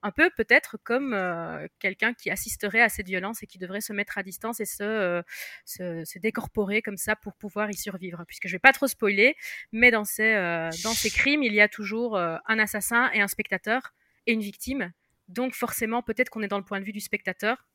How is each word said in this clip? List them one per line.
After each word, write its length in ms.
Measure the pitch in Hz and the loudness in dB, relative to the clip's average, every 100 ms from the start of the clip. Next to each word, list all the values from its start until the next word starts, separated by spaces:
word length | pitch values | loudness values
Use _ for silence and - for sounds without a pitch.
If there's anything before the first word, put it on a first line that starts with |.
un 80 | 208 | -6
peu 180 | - 339 - | 4 4 4
peut-être 420 | 220 262 - 220 | 4 4 4 -14
comme, 280 | - 240 277 | -2 0 0
euh, 520 | 208 185 170 165 156 156 _ | 0 0 -2 -6 -8 -10 _
quelqu'un 360 | 190 190 226 | -4 0 0
qui 160 | 247 - | 0 -4
assisterait 500 | 196 - - 208 220 | -4 -6 -4 0 4
à 80 | 233 | 4
cette 180 | - 185 | 4 -4
violence 340 | 190 190 226 | -4 -4 -8
et 40 | - | -12
qui 120 | 180 | -12
devrait 220 | 180 196 | -8 -6
se 120 | 208 | -6
mettre 240 | 202 190 - | -4 -4 -6
à 60 | |
distance 380 | 190 185 226 240 | -8 -8 -8 -6
et 40 | |
se, 180 | 208 - | -6 -4
euh, 400 | 208 220 185 175 175 - - - | -2 0 0 0 -4 -12 -14 -16
se, 400 | - - 180 165 | -16 -10 -8 -6
se 140 | 165 - | -8 -4
décorporer 640 | 214 226 - - 196 208 | -4 -4 -6 -4 0 0
comme 160 | 220 196 | -2 -8
ça 200 | - 214 | -4 -4
pour 180 | - | -6
pouvoir 360 | - 208 202 208 | -12 -10 -4 -4
y 60 | 196 | -4
survivre. 480 | 214 190 180 165 170 | -8 -8 -10 -10 -14
Puisque 200 | - 190 | -10 -8
je 60 | |
vais 80 | 180 | 6
pas 120 | 269 | 6
trop 140 | 269 269 | 6 0
spoiler, 500 | - 196 196 240 311 - - - | 0 0 6 4 4 -10 -12 -10
mais 180 | 220 247 | 4 6
dans 140 | 226 | 6
ces, 300 | 208 - 220 | 0 0 2
euh, 360 | 214 180 170 165 165 | 4 2 -2 -2 -2
dans 80 | 196 | -2
ces 180 | 226 220 | 0 0
crimes, 320 | - 269 294 | 2 2 4
il 100 | 254 | 4
y 60 | 208 | 6
a 80 | 208 | 4
toujours, 480 | - 202 220 240 208 | 4 -6 -2 0 0
euh, 200 | 170 165 - | 0 -2 0
un 120 | 220 | 2
assassin 520 | 214 214 - 233 254 | 2 0 2 2 4
et 80 | 214 | 2
un 80 | 202 | 0
spectateur 640 | - - 190 - 240 - _ _ _ - | 0 -4 -4 0 -2 -2 _ _ _ 0
et 60 | |
une 100 | 226 | 0
victime. 500 | 202 - - 269 180 - _ _ _ | -2 -8 -6 -4 -4 -8 _ _ _
Donc 260 | 180 254 | -4 -4
forcément, 480 | - 240 - 220 233 | -2 -4 -2 -2 -2
peut-être 280 | 240 220 247 | -2 0 0
qu'on 120 | 220 | 0
est 60 | 202 | -4
dans 100 | 202 | -4
le 60 | |
point 160 | 190 196 | -4 -6
de 40 | |
vue 80 | 196 | -6
du 80 | 208 | -8
spectateur 680 | - 208 - 180 208 254 _ | -6 -4 -4 -2 -2 -2 _